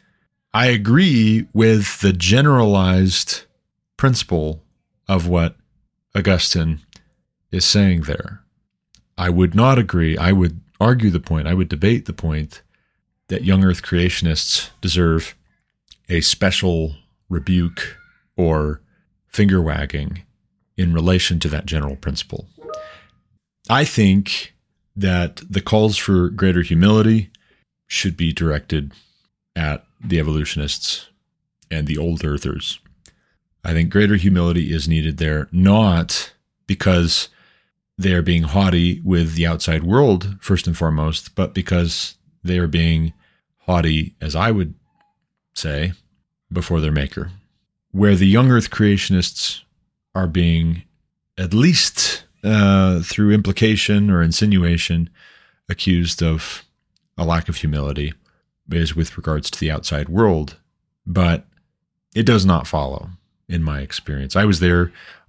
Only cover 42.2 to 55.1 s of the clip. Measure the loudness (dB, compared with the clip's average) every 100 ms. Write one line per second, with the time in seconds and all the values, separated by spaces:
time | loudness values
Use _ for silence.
42.2 | _ _ -4 -2 0 0 0 0 -2 -8
43.2 | _ _ _ _ -2 0 0 -2 -4 -8
44.2 | -8 -2 0 0 -4 -8 _ _ _ _
45.2 | _ _ _ -12 -8 -4 -4 -8 _ _
46.2 | _ _ -10 -8 -2 -2 0 -2 -4 -8
47.2 | -12 -14 _ _ _ _ _ 0 4 6
48.2 | 6 6 6 4 0 0 2 2 2 0
49.2 | 0 -6 -8 -10 _ _ _ _ _ -6
50.2 | -2 0 2 2 0 -4 -8 _ _ _
51.2 | _ -10 -2 2 2 2 -2 -4 -6 -6
52.2 | -12 _ 0 4 4 4 4 0 -2 0
53.2 | 2 2 0 0 0 0 0 2 2 2
54.2 | 2 2 2 2 2 0 0 -2 -4